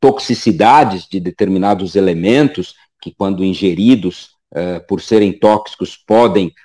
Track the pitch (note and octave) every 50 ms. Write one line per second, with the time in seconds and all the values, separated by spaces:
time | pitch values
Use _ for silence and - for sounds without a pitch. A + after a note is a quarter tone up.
0 | - C3+ - - - - A#2+ - - A#2+ G2+ D#2 G2+ A2 C3 D3 D3 A2+ F#2+ F#2
1 | - _ - F#2+ F2 F2+ F2 _ G#2+ F#2+ F#2+ F#2+ F#2 G2+ G#2 F#2+ G2 F2+ - G2+
2 | G2 F#2+ F2 E2 E2+ G2 A#2 C#3 D3+ C#3 - - F2+ - - _ _ _ _ _
3 | - - - _ G2+ F#2+ G2 F2+ F#2+ F#2+ F#2+ - G2 F#2+ E2+ E2 G2+ A#2 C3 A#2
4 | F2 F2+ - - - _ _ _ _ _ - D2 F2 F2+ F2+ E2+ - _ G2+ F2+
5 | - - A2+ A2 G#2 G2 F2+ - - G#2+ G#2+ G#2 - - - _ - - - _
6 | _ _ G#2+ A2 - F#2+ F#2 G#2 F#2+ E2+ _ _ _